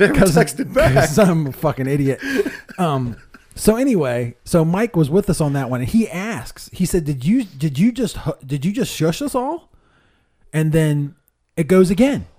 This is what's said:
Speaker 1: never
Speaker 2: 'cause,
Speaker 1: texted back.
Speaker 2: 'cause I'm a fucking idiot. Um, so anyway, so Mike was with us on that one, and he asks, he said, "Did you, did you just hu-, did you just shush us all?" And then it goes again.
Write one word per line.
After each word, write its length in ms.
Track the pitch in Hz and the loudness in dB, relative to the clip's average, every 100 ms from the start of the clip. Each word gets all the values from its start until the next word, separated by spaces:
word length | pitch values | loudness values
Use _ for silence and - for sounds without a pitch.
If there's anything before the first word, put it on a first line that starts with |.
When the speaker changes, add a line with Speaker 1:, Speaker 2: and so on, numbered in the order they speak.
| 202 | 2
Speaker 1:
never 60 | 285 | 4
Speaker 2:
'cause, 160 | 190 160 | 4 4
Speaker 1:
texted 380 | - - - | 2 -2 -4
back. 200 | 262 311 | 2 4
Speaker 2:
'cause 240 | 202 156 151 | 4 4 4
I'm 280 | 190 165 143 | 4 4 -2
a 40 | |
fucking 360 | - 151 135 131 | -2 -4 -2 -2
idiot. 340 | 143 135 127 139 233 269 - - - | 0 0 -2 -4 -4 -4 -6 -14 -4
Um, 400 | 170 139 123 104 - - _ - | -2 -2 -4 -8 -18 -20 _ -2
so 200 | 202 226 | 0 2
anyway, 600 | 277 202 131 120 120 - - | 2 0 0 -2 -6 -10 -2
so 180 | 170 160 | 2 2
Mike 300 | 185 233 170 | 0 0 0
was 140 | 139 | 2
with 200 | 185 196 | 2 0
us 100 | 156 | 0
on 120 | 147 | 0
that 160 | 139 123 | -2 -2
one, 120 | 123 | -4
and 80 | 127 | 0
he 200 | 226 208 | 0 0
asks, 600 | 175 214 175 - - - | -4 -8 -8 -10 -16 -14
he 120 | - 180 | -4 -2
said, 200 | 185 151 | -2 -2
"Did 200 | 139 139 | -4 0
you, 180 | 254 | 0
did 340 | 202 135 156 131 | -2 -4 -4 0
you 120 | 226 | 0
just 260 | 240 226 - | 0 -6 -4
hu-, 160 | - - 135 | -8 -8 -8
did 180 | 143 160 | -4 -4
you 60 | |
just 220 | 220 208 | -4 -4
shush 280 | - 156 160 | -2 -2 -2
us 120 | 285 254 | -4 -4
all?" 340 | 262 330 _ _ _ _ _ _ _ _ _ | -4 -8 _ _ _ _ _ _ _ _ _
And 200 | 156 156 | -2 2
then 440 | 160 156 147 143 - _ _ _ - | 2 2 0 -4 -10 _ _ _ -4
it 100 | 143 | 2
goes 220 | 190 185 | 4 4
again. 380 | 190 269 190 87 | 4 2 2 -8